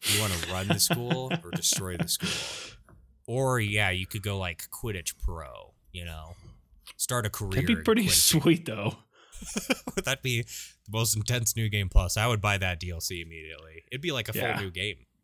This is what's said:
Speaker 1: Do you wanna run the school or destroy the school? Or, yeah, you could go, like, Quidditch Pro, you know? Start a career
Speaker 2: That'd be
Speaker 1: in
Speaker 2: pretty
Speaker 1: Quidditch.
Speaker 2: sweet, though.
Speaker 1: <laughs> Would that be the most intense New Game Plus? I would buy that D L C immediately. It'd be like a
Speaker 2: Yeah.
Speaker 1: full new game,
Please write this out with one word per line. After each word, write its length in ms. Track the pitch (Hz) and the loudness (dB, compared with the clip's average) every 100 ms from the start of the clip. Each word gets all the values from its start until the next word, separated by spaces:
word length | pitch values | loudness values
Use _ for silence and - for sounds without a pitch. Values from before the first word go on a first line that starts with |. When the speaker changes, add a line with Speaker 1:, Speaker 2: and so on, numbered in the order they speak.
Speaker 1:
Do 140 | - | 0
you 80 | 104 | 0
wanna 140 | 107 90 82 | 0 -2 -2
run 180 | 92 98 | -2 0
the 120 | - | 2
school 500 | - 127 120 131 131 170 | 2 2 0 -2 -2 -6
or 60 | 87 | -4
destroy 480 | 165 - - - 90 | -2 0 0 0 -4
the 100 | 85 | -2
school? 220 | - - - - - - - - - - _ - | -2 -2 -4 -6 -10 -12 -16 -20 -20 -20 _ -4
Or, 340 | 123 135 127 | 0 2 2
yeah, 300 | 107 104 101 | 2 2 2
you 160 | 92 92 | 0 -4
could 160 | 110 | -6
go, 160 | 95 98 | -4 -2
like, 320 | 92 82 - | -4 -6 -10
Quidditch 480 | - 120 95 82 - | -8 -6 -6 -6 -4
Pro, 560 | - 85 71 53 50 _ _ | -4 -4 -8 -14 -18 _ _
you 140 | 90 85 | -12 -10
know? 280 | 80 80 87 - - _ - - - | -10 -14 -16 -20 -20 _ -20 -20 -6
Start 300 | - 123 107 | 0 0 0
a 40 | |
career 200 | - 101 95 | -2 0 2
Speaker 2:
That'd 40 | 156 | 4
be 60 | |
Speaker 1:
in 80 | 226 | 2
Speaker 2:
pretty 200 | - 220 196 | 4 4 6
Speaker 1:
Quidditch. 340 | - - 160 | 6 6 6
Speaker 2:
sweet, 240 | 175 160 | 6 4
though. 320 | - 110 104 - _ _ - - | 2 -2 -2 -2 _ _ -20 -14
Speaker 1:
<laughs> 520 | - - - 247 - 196 | -8 -6 -2 -4 -4 -4
Would 80 | |
that 180 | 156 131 | -2 -2
be 200 | 135 117 | 0 0
the 60 | 113 - - - - | -2 -10 -14 -18 -6
most 260 | 110 113 110 | 0 2 2
intense 400 | 104 123 113 - | 0 0 0 0
New 120 | 110 | 0
Game 200 | 104 92 | 0 4
Plus? 280 | - 90 - | 4 4 4
I 100 | 117 | 2
would 140 | 113 | 4
buy 160 | 104 98 | 2 2
that 200 | 92 87 | 2 -2
D 100 | 90 | -4
L 100 | 85 | -6
C 200 | - 90 | -6 -6
immediately. 640 | 82 82 78 78 80 80 - | -8 -12 -14 -16 -18 -20 -14
It'd 100 | 131 | -6
be 120 | 170 | -2
like 160 | 135 110 | -2 -2
a 40 | 104 | -2
Speaker 2:
Yeah. 160 | - - | -2 -2
Speaker 1:
full 80 | |
new 60 | 98 | -4
game, 340 | 90 104 98 - _ | -4 -4 -6 -14 _